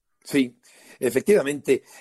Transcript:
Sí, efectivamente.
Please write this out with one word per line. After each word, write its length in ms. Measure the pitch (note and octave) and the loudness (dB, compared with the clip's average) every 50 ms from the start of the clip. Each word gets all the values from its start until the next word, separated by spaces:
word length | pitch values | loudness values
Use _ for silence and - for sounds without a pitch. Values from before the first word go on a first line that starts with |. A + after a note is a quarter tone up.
| _ _ _ _ _ | _ _ _ _ _
Sí, 340 | - - C#3+ C3 B2 - _ _ _ _ - - - - _ | -2 0 0 0 -2 -4 _ _ _ _ -20 -20 -20 -12 _
efectivamente. 840 | - B2 A2 C3+ - - G3+ F#3+ C#3 C#3 D3 C#3+ - - C3+ - - _ - - | -6 -2 -2 -2 2 2 2 2 2 -2 -6 -6 -2 0 -2 -2 -2 _ -20 -20